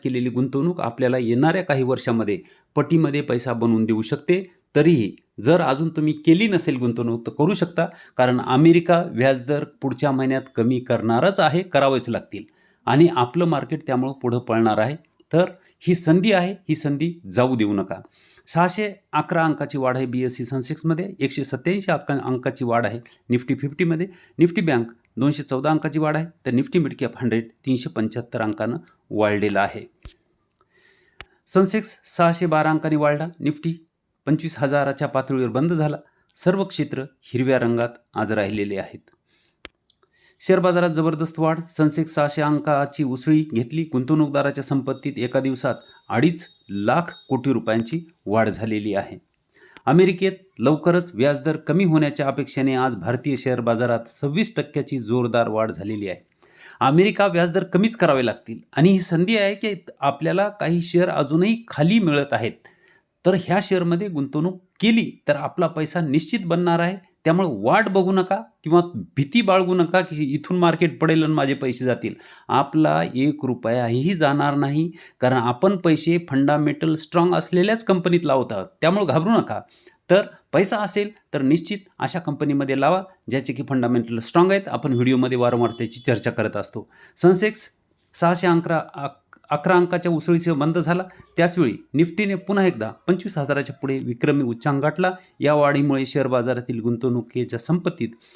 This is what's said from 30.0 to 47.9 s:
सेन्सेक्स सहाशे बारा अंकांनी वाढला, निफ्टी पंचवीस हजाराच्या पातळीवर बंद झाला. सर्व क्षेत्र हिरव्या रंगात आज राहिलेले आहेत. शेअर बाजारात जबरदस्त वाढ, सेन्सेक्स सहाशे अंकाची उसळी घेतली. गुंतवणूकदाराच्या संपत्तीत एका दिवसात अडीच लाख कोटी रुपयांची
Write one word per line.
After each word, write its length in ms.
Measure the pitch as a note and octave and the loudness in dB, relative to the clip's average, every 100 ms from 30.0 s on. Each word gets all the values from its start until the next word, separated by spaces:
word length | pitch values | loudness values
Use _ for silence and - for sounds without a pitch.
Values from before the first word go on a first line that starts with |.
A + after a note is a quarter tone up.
| - - _ _ _ _ _ _ _ _ _ - - _ - | -20 -20 _ _ _ _ _ _ _ _ _ -20 -20 _ -2
सेन्सेक्स 500 | F#3 F#3+ A3 G#3+ - | 2 2 0 -6 -16
सहाशे 420 | - - E3+ E3+ F3 | -8 2 2 2 0
बारा 240 | D#3 D3+ | 2 2
अंकांनी 260 | D#3 D#3 D3+ | 0 0 0
वाढला, 320 | D3 D3 D#3+ - | 0 0 -6 -6
निफ्टी 460 | C3+ D3+ E3 E3 _ _ _ _ - | -6 -4 -6 -6 _ _ _ _ -2
पंचवीस 320 | D#3 E3 - | -2 -2 -4
हजाराच्या 500 | C#3+ C#3+ C#3 C#3 D3 | -2 0 -2 -4 -4
पातळीवर 400 | C3+ C3 C3+ B2 | -4 -2 -2 -2
बंद 240 | A#2 E3 | 0 0
झाला. 240 | E3+ D3+ C#3+ _ _ _ | 0 -2 -4 _ _ _
सर्व 300 | - F3+ F#3+ | -4 0 0
क्षेत्र 400 | F#3+ - D3 C3 C3+ _ | -2 -4 -6 -6 -10 _
हिरव्या 360 | - B2 B2+ B2+ | -8 -2 2 2
रंगात 300 | A#2 A#2 A#2+ - _ | 2 0 -2 -6 _
आज 180 | G2+ G#2+ | -6 -2
राहिलेले 440 | G#2+ G2 G#2 G2+ G2 | -2 -2 -2 -4 -6
आहेत. 340 | - - _ _ _ _ _ _ - _ _ _ _ _ _ - | -8 -14 _ _ _ _ _ _ -20 _ _ _ _ _ _ -8
शेअर 200 | - F#3 | 2 2
बाजारात 300 | F3+ F3 F3 | 4 2 2
जबरदस्त 500 | D#3 D#3+ D#3 E3 - | 0 0 0 -4 -2
वाढ, 180 | D#3+ D#3+ E3+ | -2 -2 -6
सेन्सेक्स 440 | - D3+ D3+ D#3+ | 0 0 2 -4
सहाशे 280 | - D3 D#3 | 0 -2 0
अंकाची 600 | D3 D3 D3+ C#3+ C#3 - | 0 0 0 0 -2 -4
उसळी 400 | C3+ B2+ D#3 D#3 D#3 | -4 -2 2 2 2
घेतली. 320 | A2+ B2 D#3 | -4 -4 -6
गुंतवणूकदाराच्या 800 | D#3+ C3 C3 D#3 D3 C#3 C#3 C#3 | -4 -4 0 2 2 2 -2 -2
संपत्तीत 480 | C3+ C3+ B2+ C3 C#3+ - | -2 -2 -2 -6 -6 -4
एका 240 | B2 C3+ | -2 0
दिवसात 340 | C3+ B2+ C3+ A2+ - _ - | 0 -2 -2 -4 -10 _ -4
अडीच 400 | A2 D#3 E3+ - _ - | 2 2 0 -10 _ -10
लाख 440 | G2+ G#2+ D3 E3+ - - | -4 0 0 -2 -10 -4
कोटी 240 | B2+ C3+ | -2 0
रुपयांची 580 | A#2 - A2+ A2+ | 0 0 -2 -2